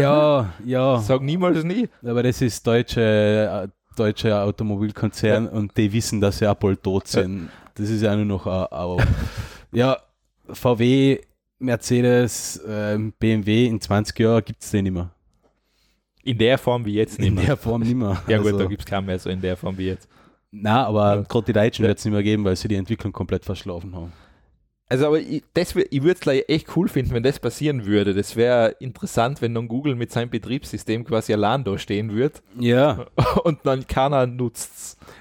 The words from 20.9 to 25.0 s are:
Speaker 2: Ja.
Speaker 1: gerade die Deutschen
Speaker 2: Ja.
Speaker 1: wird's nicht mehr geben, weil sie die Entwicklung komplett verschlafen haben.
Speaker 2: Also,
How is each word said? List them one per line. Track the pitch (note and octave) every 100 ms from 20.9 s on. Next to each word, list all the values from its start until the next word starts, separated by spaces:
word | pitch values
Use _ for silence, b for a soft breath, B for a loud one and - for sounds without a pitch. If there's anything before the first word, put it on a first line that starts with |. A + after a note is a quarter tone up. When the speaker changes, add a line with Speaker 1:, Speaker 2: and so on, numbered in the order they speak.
| G#2 G#2 G2+
Speaker 2:
Ja. |
Speaker 1:
gerade | G2+ A#2+
die | A2
Deutschen | G#2+ G#2+ -
Speaker 2:
Ja. | A2
Speaker 1:
wird's | G2+
nicht | A2
mehr | G#2
geben, | G#2 G#2+
weil | G2+ F#2
sie | G#2+
die | G2
Entwicklung | F#2+ A2+ G2+
komplett | - F2+ F#2+
verschlafen | - F#2 G2 F2 F#2
haben. | F2+ E2+ E2 b b b _ _ _ -
Speaker 2:
Also, | C3